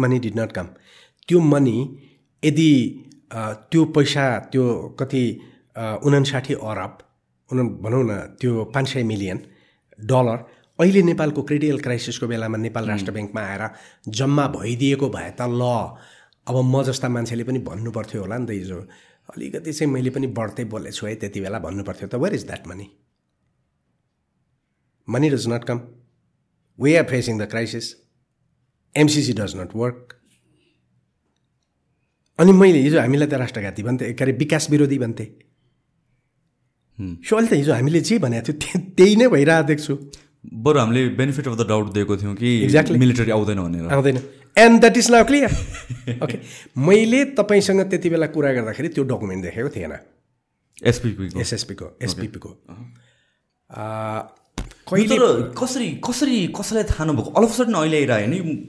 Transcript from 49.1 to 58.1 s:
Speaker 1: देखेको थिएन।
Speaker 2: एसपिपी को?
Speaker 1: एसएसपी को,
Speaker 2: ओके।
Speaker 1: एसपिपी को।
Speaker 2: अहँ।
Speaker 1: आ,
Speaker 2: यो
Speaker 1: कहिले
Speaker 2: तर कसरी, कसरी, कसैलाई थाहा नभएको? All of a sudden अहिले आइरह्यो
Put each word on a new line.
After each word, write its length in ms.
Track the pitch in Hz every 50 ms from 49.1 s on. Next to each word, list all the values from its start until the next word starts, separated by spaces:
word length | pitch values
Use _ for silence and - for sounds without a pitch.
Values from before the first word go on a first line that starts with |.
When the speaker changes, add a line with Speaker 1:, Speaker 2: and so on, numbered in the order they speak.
| 123 101 110 98 92 95 90
Speaker 1:
देखेको 260 | 85 80 110 123 151
थिएन। 240 | - 107 85 78 73 - - _ _ _ _ _ _ _ _ _ _ _ _ _ _ - -
Speaker 2:
एसपिपी 440 | 120 117 - - 117 98 87 95 87
को? 120 | 85 92
Speaker 1:
एसएसपी 340 | 87 - 123 101 - - 101
को, 100 | - 90
Speaker 2:
ओके। 200 | 80 - _ 127
Speaker 1:
एसपिपी 340 | 98 87 92 - - - 95
को। 100 | - -
Speaker 2:
अहँ। 460 | - - _ - 87 104 120 123 120 _ _ _ _ _ _ _ _ _ _ _ _ _ _ _
Speaker 1:
आ, 480 | 131 - 107 110 110 110 110 110 107 110
Speaker 2:
यो 800 | - - - _ _ _ _ - - - - _ _ - 185
Speaker 1:
कहिले 200 | 196 220 214 262
Speaker 2:
तर 380 | 254 247 196 131 117 117 - - - 254
कसरी, 260 | 247 254 277 240 175
कसरी, 560 | 139 123 - - 247 - 302 262 247 220 175
कसैलाई 380 | 160 - - 202 - 220 220 202
थाहा 200 | 208 - - 156
नभएको? 280 | 156 147 113 - - - 185
All 80 | 214
of 80 | 226 220
a 40 | -
sudden 160 | 247 220 220
अहिले 240 | 170 156 160 156 151
आइरह्यो 280 | 143 123